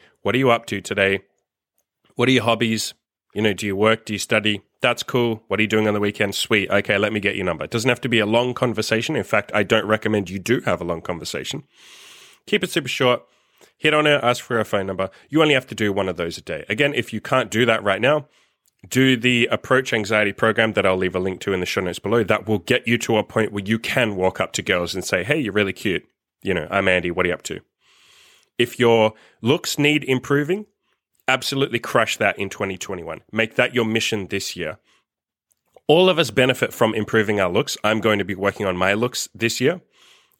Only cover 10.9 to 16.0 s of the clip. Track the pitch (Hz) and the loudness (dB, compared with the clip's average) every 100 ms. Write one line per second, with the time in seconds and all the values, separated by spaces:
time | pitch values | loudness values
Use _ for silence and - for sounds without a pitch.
10.9 | 82 - 85 78 71 67 - - _ - | -6 -6 -8 -8 -8 -8 -10 -12 _ -20
11.9 | - - - - _ - 208 185 165 135 | -20 -20 -20 -20 _ -4 -2 -2 -4 -4
12.9 | - 127 120 - _ _ _ _ _ 156 | 0 2 2 -2 _ _ _ _ _ 2
13.9 | 151 151 143 120 120 - 117 107 101 95 | 4 4 4 2 0 0 -2 0 -2 -2
14.9 | 92 95 - - 147 156 131 - 107 104 | -4 -6 -8 -4 2 4 2 -2 -2 -2
15.9 | 98 | 0